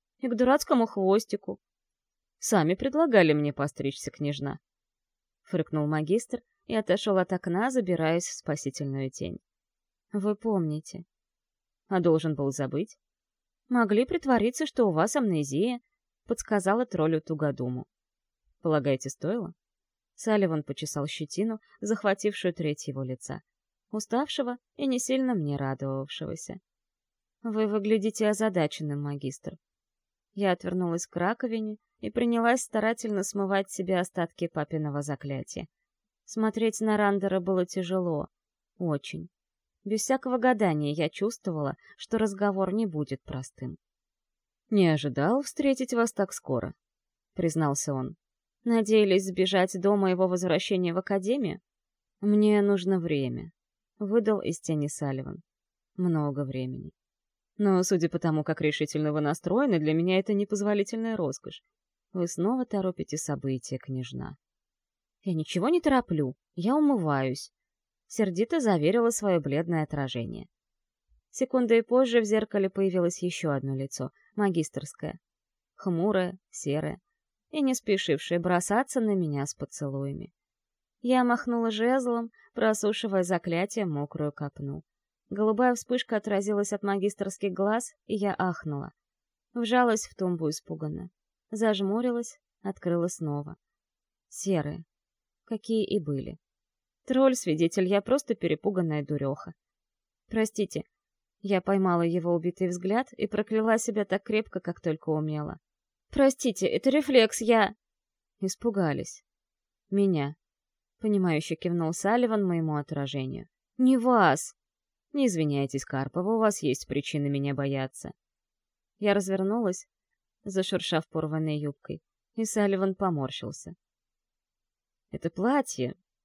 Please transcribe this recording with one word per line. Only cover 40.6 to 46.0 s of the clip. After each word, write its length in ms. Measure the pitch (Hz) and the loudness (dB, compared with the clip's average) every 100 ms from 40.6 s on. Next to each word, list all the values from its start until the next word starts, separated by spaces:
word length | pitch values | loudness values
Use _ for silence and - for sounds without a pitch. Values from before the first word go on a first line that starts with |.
| 196 151 147 | 2 2 0
я 160 | 151 151 | 0 -2
чувствовала, 640 | - 208 - - 156 143 151 - - | -2 -4 -4 -6 -2 -4 -4 -12 -16
что 220 | - 226 | -4 0
разговор 560 | 214 196 202 190 185 | 0 0 -2 0 0
не 120 | 208 214 | 0 -2
будет 380 | 156 143 135 | -2 -6 -8
простым. 540 | - 131 127 - 123 85 _ _ _ _ _ _ _ _ - | -8 -10 -10 -10 -12 -12 _ _ _ _ _ _ _ _ 0
«Не 200 | 208 175 | 4 6
ожидал 520 | 151 147 127 156 254 | 4 0 0 2 2
встретить 520 | 285 - 277 269 262 | -2 0 2 2 0
вас 180 | 240 | 0